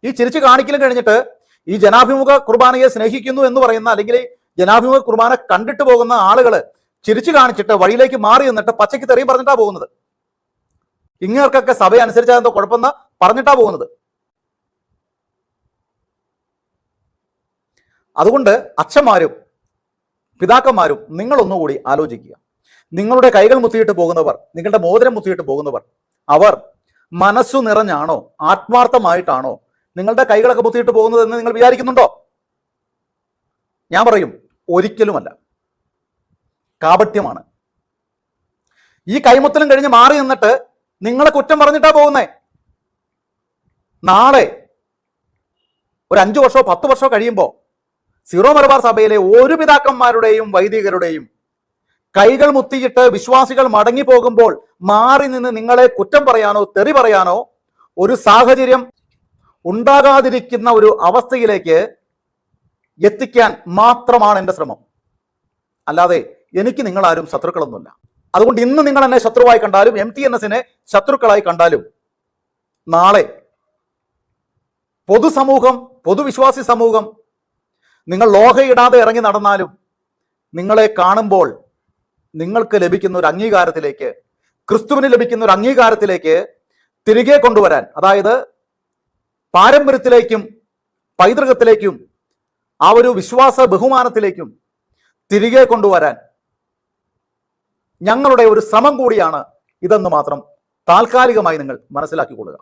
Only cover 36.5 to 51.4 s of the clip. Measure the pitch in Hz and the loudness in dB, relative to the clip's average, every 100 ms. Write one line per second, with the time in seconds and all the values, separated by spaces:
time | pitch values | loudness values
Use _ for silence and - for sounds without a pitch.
36.5 | _ _ _ 160 180 214 208 165 120 _ | _ _ _ 0 2 0 -4 -8 -12 _
37.5 | _ _ _ _ _ _ _ _ _ _ | _ _ _ _ _ _ _ _ _ _
38.5 | _ _ _ _ _ - 247 277 254 277 | _ _ _ _ _ -8 -2 2 4 2
39.5 | 294 302 269 277 233 254 294 262 262 214 | 0 2 2 4 4 4 2 -2 -2 0
40.5 | 262 - _ _ _ 202 247 302 294 277 | -2 -4 _ _ _ -8 0 0 0 -2
41.5 | 311 294 302 311 311 294 285 196 _ _ | 2 2 2 2 4 2 2 -6 _ _
42.5 | _ _ _ _ _ _ _ _ _ _ | _ _ _ _ _ _ _ _ _ _
43.5 | _ _ _ _ _ - 185 254 269 175 | _ _ _ _ _ 0 2 4 4 0
44.5 | - _ _ _ _ _ _ _ _ _ | -6 _ _ _ _ _ _ _ _ _
45.5 | _ _ _ _ _ _ 190 190 220 262 | _ _ _ _ _ _ 2 2 2 2
46.5 | 262 214 175 285 262 269 233 233 214 165 | 2 0 -2 -2 -2 0 -2 -4 -4 -4
47.5 | _ _ _ _ _ _ _ _ 175 240 | _ _ _ _ _ _ _ _ 0 2
48.5 | 294 277 269 247 220 220 208 190 226 262 | 4 4 2 2 0 0 0 2 4 4
49.5 | 320 311 285 285 254 247 233 226 220 220 | 2 2 2 2 -2 -2 0 0 0 -2
50.5 | 196 196 220 196 185 175 160 - _ | -2 -2 -4 -4 -4 -6 -8 -14 _